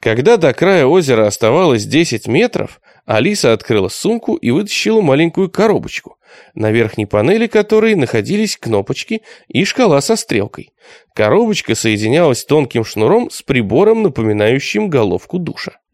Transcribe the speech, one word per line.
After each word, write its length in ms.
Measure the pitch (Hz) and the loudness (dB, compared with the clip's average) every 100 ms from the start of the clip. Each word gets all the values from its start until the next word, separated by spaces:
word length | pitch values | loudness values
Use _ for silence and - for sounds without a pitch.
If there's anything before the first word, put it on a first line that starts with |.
Когда 380 | 120 110 147 233 | 0 0 2 4
до 160 | 165 | 2
края 320 | 120 175 190 131 | 2 2 2 4
озера 400 | 175 151 117 107 | 2 2 2 2
оставалось 580 | 101 110 139 185 120 | 2 0 2 2 0
десять 420 | 104 139 175 113 - | 0 -2 0 -4 -2
метров, 540 | 127 240 - - - _ _ | 0 0 -2 -8 -12 _ _
Алиса 480 | - 110 143 208 131 | -4 0 0 0 0
открыла 360 | 113 - 110 95 | 0 0 -2 -2
сумку 460 | - 185 226 - | -4 -4 -2 -2
и 160 | - 117 | -4 0
вытащила 520 | 120 202 - - 220 | -2 -2 -4 0 2
маленькую 480 | 180 135 165 165 190 | 2 2 2 0 -4
коробочку, 640 | - 214 170 - - - _ _ - - | 0 0 0 -4 -14 -16 _ _ -20 -20
на 160 | - 107 | -4 0
верхней 340 | 110 113 - | 2 0 -2
панели 420 | 104 107 110 214 226 | -2 0 2 2 2
которой 460 | 220 208 214 220 208 | 0 2 2 2 2
находились 600 | 127 117 110 202 214 - | 0 -2 -2 -2 -2 -6
кнопочки 640 | - 107 98 - - 220 - - _ | -2 -2 -2 -8 -6 -8 -10 -20 _
и 200 | - 196 | -2 -2
шкала 340 | - 240 143 | 0 2 2
со 160 | - 220 | 2 -4
стрелкой. 560 | - 113 98 - - _ _ - _ | -2 -4 -4 -10 -20 _ _ -20 _
Коробочка 640 | - 107 156 233 190 - | -2 2 2 2 -2 -2
соединялась 720 | 113 113 107 107 143 170 120 - | -2 0 0 0 2 2 0 0
тонким 360 | 147 143 120 | 0 0 -4
шнуром 480 | 113 - 107 208 247 | -6 -2 0 0 -2
с 120 | - | -10
прибором, 600 | - 135 190 117 208 226 | -4 -2 0 2 2 2
напоминающим 840 | 208 135 110 104 104 135 - 208 214 | 0 -2 -2 0 0 0 -2 -4 -2
головку 500 | 147 107 90 - 175 | 0 0 -2 -6 -8
душа. 420 | 165 - - - _ | -6 -10 -12 -16 _